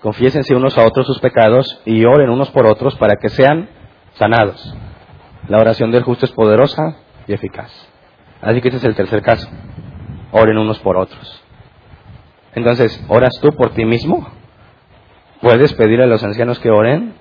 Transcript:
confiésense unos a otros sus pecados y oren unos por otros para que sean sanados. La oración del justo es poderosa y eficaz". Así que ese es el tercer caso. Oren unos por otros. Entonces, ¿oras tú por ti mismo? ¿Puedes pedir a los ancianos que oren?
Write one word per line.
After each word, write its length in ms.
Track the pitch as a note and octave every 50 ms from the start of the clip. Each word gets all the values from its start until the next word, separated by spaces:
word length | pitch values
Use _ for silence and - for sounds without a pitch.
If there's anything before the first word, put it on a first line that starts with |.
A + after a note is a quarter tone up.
confiésense 540 | - A2 G#2+ - A#2+ C3 C3+ D3+ C3 - C3+
unos 200 | B2 C3 C3 -
a 80 | B2+ A2+
otros 220 | A2+ - C3 C3
sus 140 | - C3 -
pecados 600 | - B2+ - A#2 A2+ G#2+ A#2 C3 C3+ - - - _
y 200 | A2 A2+ A2+ A2+
oren 260 | A#2+ C3+ D3 C#3+ B2
unos 200 | A#2 C3 C#3 -
por 160 | - C#3 A#2+
otros 300 | A2 G#2+ - B2 C#3 -
para 200 | - - G#2 G#2
que 120 | - - G#2+
sean 400 | - - C3 C#3 D3+ E3 F#3+ - - _ - - _ _ _ _ _
sanados. 600 | - A2 G#2 A#2 A#2 G#2+ G2 - - - - - - - - - - - _ - - - - - - - -
La 100 | G2+ G#2+
oración 340 | A2+ A2 A2+ - A#2+ A2
del 100 | A#2 B2
justo 220 | A#2+ B2+ A#2+ - -
es 80 | B2
poderosa 680 | - - A2+ G#2+ G#2+ A2+ C#3 D3+ - - D#3 D#3+ D#3 - _ _ _ - -
y 60 | -
eficaz". 400 | G2+ G2 - - - - A#2 - - - - _ _ _ _ _ _ _ _ _ _ _
Así 200 | - A2 A2+ B2
que 80 | A#2 B2+
ese 80 | B2
es 80 | B2+ A#2+
el 100 | A#2+ G#2
tercer 280 | - G2 F#2 A2 G#2
caso. 260 | - - A2+ - - - - - - - - - - - - - - - - - - -
Oren 280 | - A2 A2+ A2 G#2+ G#2+
unos 200 | A2 A2 G#2+ -
por 180 | - G2 F2+
otros. 460 | F2+ F#2+ - - - - - - - _ _ _ _ _ _ _ _ _ _ - _ _ - - - _ _ _ _ _ _ _
Entonces, 500 | A#2 A#2 A#2+ A#2+ A#2+ B2+ A2 - - - -
¿oras 320 | F#2 A#2+ B2+ B2+ - -
tú 80 | - D3+
por 200 | D3+ - B2 A#2+
ti 140 | - A#2 A2+
mismo? 440 | A2 A#2 A#2+ - D3+ D#4+ F4 - - - - - _ _ _ _ _ _ _ _ _ _ _ _ _ _ _ _ _ _ _
¿Puedes 320 | - A#2+ A#2 A#2 C#3+ D3
pedir 300 | - - A2+ G#2+ A2+ A#2+
a 40 | B2+
los 160 | B2+ A2+ G#2+
ancianos 380 | A2+ G2+ G2+ A2 A#2+ A#2+ B2 -
que 100 | - A#2
oren? 440 | G#2+ G#2 G#2+ A#2 C#3 E3+ A#3+ A3+ - _